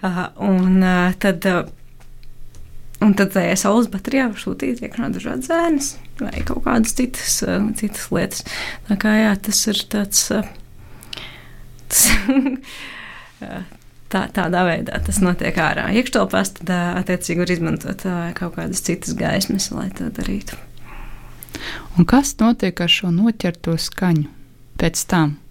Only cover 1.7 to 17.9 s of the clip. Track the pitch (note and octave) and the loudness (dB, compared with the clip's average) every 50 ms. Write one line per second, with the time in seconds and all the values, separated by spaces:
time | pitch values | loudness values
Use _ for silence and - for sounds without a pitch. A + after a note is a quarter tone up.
1.7 | - - - - - - - - - - - - - - - - - - - - | -10 -16 -18 -20 -20 -20 -18 -18 -16 -14 -14 -14 -12 -12 -12 -12 -12 -14 -16 -12
2.7 | - - - - - - G#3 G#3+ G3 G3+ G3 F#3+ - G3 F3 E3+ F#3 F#3+ - G3 | -12 -12 -12 -12 -2 4 6 6 6 6 4 4 4 0 2 2 0 2 2 4
3.7 | G#3 A#3 A#3+ - - F#3+ - - C4+ C4+ C4 A#3+ - - - - G3 - C#4 C4+ | 4 4 4 2 -2 -6 -4 0 0 2 2 0 -2 -4 -6 -6 -4 -4 -2 -4
4.7 | A#3+ A#3 A3+ - - A#3 A#3 - - - - - - B3+ B3+ - E4 E4 E4+ E4+ | -4 -4 -6 -8 -6 -4 -4 -4 -4 -4 -6 -6 -6 -6 -2 0 0 2 4 4
5.7 | D#4 C#4 C#4 - - - - - - - A#3+ - - - - - - B3 - - | 2 2 0 -2 -6 -10 -14 -12 -8 -6 -6 -6 -4 -4 -2 -2 0 0 2 2
6.7 | - A#3 A3 - - - B3+ A#3+ - - - - - - - F#3 F3+ F#3 G#3 A3 | 4 4 4 2 2 0 0 -2 -2 -6 -2 -2 0 0 0 0 0 2 0 0
7.7 | A3 - - G3+ - - - - G3 E3+ F3+ F#3+ - - - - - - - - | 0 -2 -4 -4 -4 -6 -6 -2 0 0 0 -2 -4 -8 -10 -8 -8 -8 -8 -8
8.7 | - - - - G#3 G3+ - G#3+ G#3+ G#3+ A3 G#3+ G3+ G3 - G#3+ G#3 - - A3 | -8 -10 -2 -2 -2 2 2 4 4 6 4 4 2 2 0 0 0 0 2 2
9.7 | G3+ - - - - G#3 G3+ G3+ - - - - - - G#3 - - - - - | 0 -2 -2 -2 -2 -2 -2 2 2 0 2 2 0 0 0 -2 -8 -14 -18 -18
10.7 | - - - - - - - - - - - - - - - - - - - - | -18 -20 -18 -18 -18 -18 -14 -14 -14 -14 -14 -14 -16 -16 -18 -18 -18 -18 -18 -18
11.7 | - - - - - - - - - G#3+ G3 G#3 C4+ C4+ B3+ C#4+ C4+ C4 - - | -18 -18 -8 0 2 4 6 6 4 4 4 4 4 4 4 2 -2 -4 -10 -16
12.7 | - - - - - - - - - - - - - - - - - F#3+ F#3 - | -16 -14 -14 -14 -14 -16 -16 -16 -18 -18 -20 -20 -18 -16 -14 -12 -10 -12 -12 -12
13.7 | - - - - - - - - - F#3+ - - - G#3 F3+ E3 F3 F3+ F#3 F3 | -16 -20 -20 -20 -20 -20 -10 -2 -2 -2 -2 0 -2 0 0 2 2 4 4 2
14.7 | E3 C#3 - - - - - - - - F#3+ F3+ F3 - - - - F#3+ D#3+ D3+ | 2 0 -2 -4 -2 -2 -2 0 2 4 4 4 4 2 0 0 0 2 2 2
15.7 | - - - - F#3+ A#3 B3+ B3+ - A#3 F#3+ F#3+ - F#3+ G3 F#3+ - - - F3 | 0 0 0 2 2 2 2 2 2 0 0 2 2 0 0 0 -4 -8 -4 -2
16.7 | F3+ F3 F3 F3 F3 F3+ F#3 - F3+ F3 - - E3+ E3+ F3+ F3+ F3+ E3 E3+ D#3+ | 0 0 0 0 0 -2 0 0 -2 -2 -2 -2 0 0 2 0 0 0 2 0
17.7 | - - - - | 0 -2 -2 -6